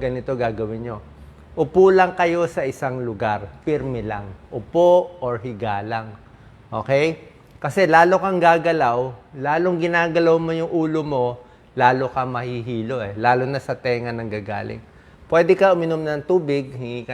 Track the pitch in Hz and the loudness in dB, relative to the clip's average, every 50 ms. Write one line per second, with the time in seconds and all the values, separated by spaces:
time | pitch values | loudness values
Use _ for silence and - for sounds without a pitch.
0 | 135 127 127 127 117 - 135 120 120 113 107 107 110 107 113 113 120 120 110 104 | -6 -6 -4 -6 -6 -6 -4 -2 -2 -4 -2 -4 -6 -6 -6 -8 -10 -10 -12 -12
1 | - - - - - - - - - - - 160 156 - - 185 190 190 190 190 | -14 -20 -20 -20 -20 -20 -20 -20 -20 -10 -4 -2 -2 2 6 6 6 8 8 6
2 | 185 175 180 180 175 170 170 175 170 165 - 180 143 135 127 - 147 131 127 127 | 4 2 2 0 0 2 2 0 0 -2 -2 -4 -4 -4 -4 -4 -6 -6 -4 -6
3 | 123 117 107 95 117 107 104 101 101 - - - - 160 151 - 131 135 127 117 | -6 -8 -6 -4 -2 -2 -2 -4 -6 -12 -16 -10 -4 -4 -4 -2 -4 -6 -6 -6
4 | 104 110 107 104 101 98 92 - - - - 120 101 - - 170 175 175 175 180 | -6 -6 -8 -8 -10 -12 -16 -18 -18 -12 -12 -12 -10 -2 2 4 6 6 6 6
5 | 175 - - - 127 123 120 110 107 127 110 98 113 107 101 101 104 110 113 113 | 4 0 -8 -8 -6 -6 -6 -6 -8 -10 -8 -6 -6 -4 -4 -4 -6 -6 -6 -8
6 | 110 110 107 - - - - - - - - - - - 110 110 107 131 139 139 | -8 -10 -16 -20 -20 -20 -20 -20 -20 -20 -20 -20 -16 -10 -8 -8 -2 0 0 2
7 | 151 165 156 160 - - - - - _ - - - 139 - 196 185 160 160 165 | 2 0 -2 -6 -12 -20 -20 -20 -20 _ -14 -8 -8 -4 0 2 2 6 6 6
8 | 170 175 190 185 180 196 185 180 165 170 170 165 151 170 160 160 135 120 120 123 | 6 6 4 2 2 0 0 4 4 4 4 4 2 0 0 2 2 0 0 0
9 | 127 131 120 - - _ - 135 135 143 151 170 175 185 180 160 170 170 170 170 | -2 -4 -8 -12 -20 _ -12 -8 -4 -2 -2 0 0 0 0 0 -2 0 0 0
10 | 170 170 156 170 170 165 165 165 165 165 165 165 165 170 180 165 160 156 156 160 | 0 2 2 2 4 4 4 2 2 -2 -4 -4 -4 -2 -2 -2 0 0 -2 -2
11 | 143 151 143 127 123 123 120 120 - - - - _ _ _ 127 123 127 131 131 | -2 -2 -2 -2 -2 -2 -4 -8 -14 -20 -20 -20 _ _ _ 4 4 4 4 4
12 | 131 123 - 131 127 131 127 120 127 123 123 120 110 127 120 113 110 117 131 123 | 0 -4 -4 -4 -4 -4 -6 -6 -6 -6 -8 -8 -6 -4 -4 -4 -4 -4 -4 -6
13 | 104 98 101 107 117 123 127 127 127 131 139 131 - - 127 - - 127 120 117 | -6 -6 -6 0 2 4 4 4 2 -2 -4 -6 -6 -6 -8 -4 -2 -2 -2 -2
14 | 120 120 117 113 113 107 104 107 98 104 104 104 104 107 113 110 - - - - | -4 -6 -6 -8 -8 -8 -8 -8 -8 -8 -8 -8 -8 -8 -10 -12 -16 -20 -20 -20
15 | - - - _ - - 160 165 175 170 185 185 196 196 180 175 165 165 160 156 | -20 -20 -20 _ -4 2 4 4 6 6 4 6 6 4 4 4 2 -2 -2 -2
16 | 156 151 151 147 143 - 180 185 156 143 143 143 131 131 131 127 127 120 120 123 | -2 -4 -4 -4 -2 0 0 0 2 0 -2 -2 -4 -6 -10 -10 -10 -8 -8 -10
17 | 117 - | -8 -8